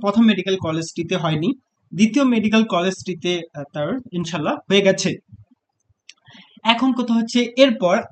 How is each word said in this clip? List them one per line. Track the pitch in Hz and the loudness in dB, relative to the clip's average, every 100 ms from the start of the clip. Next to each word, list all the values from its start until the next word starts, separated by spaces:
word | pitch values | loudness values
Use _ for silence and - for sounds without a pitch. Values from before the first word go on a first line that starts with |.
প্রথম | 202 208 | 0 2
মেডিকেল | 226 190 180 190 | 4 2 -2 -4
কলেজটিতে | 165 160 160 - 165 180 | -4 -6 -6 -8 -6 -4
হয়নি, | 160 156 175 - _ _ _ | -2 -2 -2 -4 _ _ _
দ্বিতীয় | 165 220 277 | 2 2 4
মেডিকেল | 269 233 208 220 | 2 2 2 2
কলেজটিতে, | 220 180 185 190 - 175 175 175 165 | 2 0 -2 -4 -8 -6 -4 -4 -6
আহ, | 156 139 | -14 -12
তার | 156 147 262 - | -6 -6 -6 -8
ইনশাল্লাহ | 175 165 165 160 294 - | -8 -6 -4 -4 -6 0
হয়ে | 196 | 2
গেছে। | 190 185 185 104 _ - _ _ _ _ _ _ - - _ - - _ | 4 2 -2 -6 _ -20 _ _ _ _ _ _ -20 -20 _ -20 -20 _
এখন | - 233 262 | -2 0 0
কথা | 254 240 | 0 0
হচ্ছে, | 233 226 240 240 - | 0 0 0 0 4
এরপর | 269 226 - 202 233 | 4 4 0 0 -2